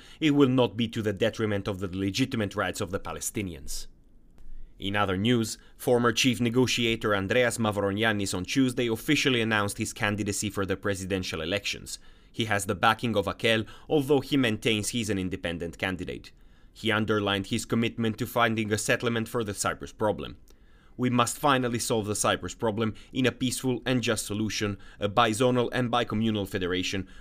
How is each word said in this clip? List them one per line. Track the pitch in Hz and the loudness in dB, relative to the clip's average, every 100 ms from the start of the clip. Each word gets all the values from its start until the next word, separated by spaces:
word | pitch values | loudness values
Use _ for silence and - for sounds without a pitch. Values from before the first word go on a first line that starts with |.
| - - | -10 -2
it | 160 | 2
will | 143 135 | 6 6
not | 131 117 104 | 6 2 2
be | 117 | -2
to | 120 | 0
the | 107 | -2
detriment | 98 113 - 107 101 95 | 2 0 2 -2 0 -2
of | 92 | -6
the | 95 92 | -6 -2
legitimate | 98 98 131 113 101 101 | -2 0 0 0 -2 -2
rights | 92 87 | -4 -2
of | 95 | -4
the | 92 | -6
Palestinians. | 85 78 - 113 95 80 69 - - - - - - - - - - - | -6 -8 -6 -6 -6 -8 -8 -6 -8 -16 -20 -20 -20 -16 -12 -10 -10 -8
In | 98 104 | -4 0
other | 101 92 | 2 2
news, | 113 123 110 - - - | 2 2 0 -6 -14 -6
former | - 120 120 | 2 4 4
chief | 113 131 113 | 4 2 2
negotiator | 120 120 123 - 117 113 113 | 0 2 2 2 0 0 0
Andreas | 101 95 117 120 113 | 0 2 2 2 2
Mavroniannis | 107 101 101 101 113 104 98 92 | 0 2 0 2 0 0 -2 -4
on | |
Tuesday | 90 139 131 127 120 | -2 2 2 2 -2
officially | 110 - 143 143 120 | -2 0 2 4 2
announced | 110 107 101 - | 2 2 0 -2
his | 107 | -6
candidacy | - 104 104 101 101 104 | -2 -2 0 -2 -2 -4
for | 104 95 | -4 -2
the | 95 | -2
presidential | 104 92 92 95 90 82 | -2 -4 -2 -4 -4 -6
elections. | 80 101 - - - - - - - | -4 -4 -4 -8 -10 -14 -16 -20 -18
He | - 110 | -6 -2
has | 101 | 0
the | 98 | 0
backing | 95 113 110 120 107 | 2 2 2 0 0
of | 92 | 0
Akel, | - 117 110 104 - - | 0 2 2 0 -10 0
although | 151 135 143 | 0 4 2
he | - 143 | 4 2
maintains | 120 107 120 107 101 | 2 0 0 0 0
he's | 120 107 | -4 -2
an | 98 | -2
independent | 92 90 87 85 85 - | -2 -4 -6 -6 -8 -4
candidate. | 98 87 71 60 - - - - - | -4 -4 -8 -10 -12 -20 -20 -20 -20
He | - 110 | -8 0
underlined | 107 107 107 101 98 98 | 0 2 2 2 0 0
his | 120 | -4
commitment | - 117 113 - 113 107 | -2 0 0 0 -2 -2
to | 120 | -4
finding | 123 117 110 107 | 2 2 2 0
a | 107 | -2
settlement | - 120 123 117 113 | 0 0 0 -2 -2
for | 123 | -4
the | 104 | -4
Cyprus | 98 95 78 71 | -2 -2 -4 -10
problem. | - 107 76 62 - - - - - - - | -2 -2 0 -6 -12 -20 -20 -20 -20 -20 -2
"We | 123 | 0
must | 123 117 - | 2 2 2
finally | 147 131 127 117 | 2 2 2 -2
solve | - 117 104 | 0 0 0
the | |
Cyprus | 104 113 92 87 | 0 2 0 -2
problem | - 113 104 110 - - | -2 -2 0 -2 -4 -8
in | 127 123 | 0 0
a | |
peaceful | - 127 - 131 123 | 2 -4 -2 -2 -2
and | - 127 | 0 0
just | 113 - - | 0 -2 -2
solution, | 104 110 - 104 98 - - | -2 -2 -2 -2 -4 -12 -4
a | 87 | -2
bizonal | 98 117 110 127 123 117 | 4 4 4 4 4 0
and | 123 123 | 0 0
bicommunal | 120 120 107 113 107 95 | 0 0 0 2 0 -2
federation | 101 90 90 90 98 90 - | -2 0 0 -2 -4 -6 -12